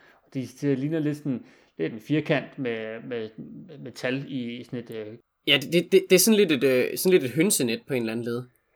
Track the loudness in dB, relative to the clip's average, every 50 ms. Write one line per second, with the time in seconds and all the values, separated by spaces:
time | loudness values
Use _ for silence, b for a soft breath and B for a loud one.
0 | b b b b _ _ -10 -8 -8 -10 -8 -4 -2 0 0 0 0 -2 -2 -2
1 | -2 -2 -4 -4 -4 -6 -6 -6 b b b b b b b -6 -6 -6 -6 -8
2 | -4 -2 -2 0 0 0 0 -2 -2 -6 -8 -6 -6 -4 -4 -6 -6 -10 -10 -12
3 | -10 -8 -8 -8 -8 -8 -10 -14 -16 -16 -18 -18 -18 -18 -18 -16 -16 -16 -10 -6
4 | -4 -4 -4 -4 -6 -6 -8 -6 -6 -6 -8 -10 -12 -10 -10 -10 -10 -10 -10 -10
5 | -10 -12 -14 -16 _ _ _ _ _ 2 2 2 2 2 0 0 4 4 4 4
6 | 6 6 6 6 6 6 6 6 6 4 4 4 4 4 4 4 2 0 -2 0
7 | 2 4 4 4 4 2 0 0 2 2 2 2 0 0 -2 -4 -4 -4 -4 -2
8 | -2 -2 -4 -4 -4 -4 -6 -6 -8 -10 _ _ _ _ _